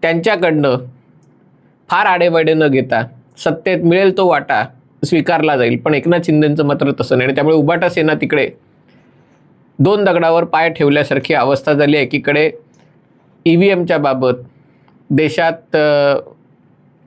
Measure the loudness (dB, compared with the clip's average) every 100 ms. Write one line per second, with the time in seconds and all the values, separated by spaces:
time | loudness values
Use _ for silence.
0 | -2 -2 -2 0 0 0 0 -2 -6 -20
1 | _ _ _ _ _ _ _ _ -4 -2
2 | 0 2 2 2 2 2 2 0 0 -2
3 | -4 -10 _ -8 -6 -4 -4 0 2 2
4 | 2 2 0 0 -2 -2 -4 -10 _ _
5 | -4 -2 0 0 0 0 0 0 -2 0
6 | 0 0 0 2 2 0 -2 0 -2 -2
7 | -2 0 0 0 2 2 2 0 -2 0
8 | -2 -2 -2 -2 -2 -6 _ _ _ _
9 | _ _ _ _ _ _ _ -2 0 2
10 | 0 0 2 0 0 0 -2 0 0 0
11 | 0 -2 -2 0 0 0 0 0 2 0
12 | 0 -4 -2 0 0 -4 -16 _ _ _
13 | _ _ _ _ 0 2 2 2 0 -2
14 | -2 0 -2 -2 -8 _ _ _ _ _
15 | -4 -2 0 0 -2 -2 _ 0 2 2
16 | 0 -2 -6 -20 _ _ _ _ _ _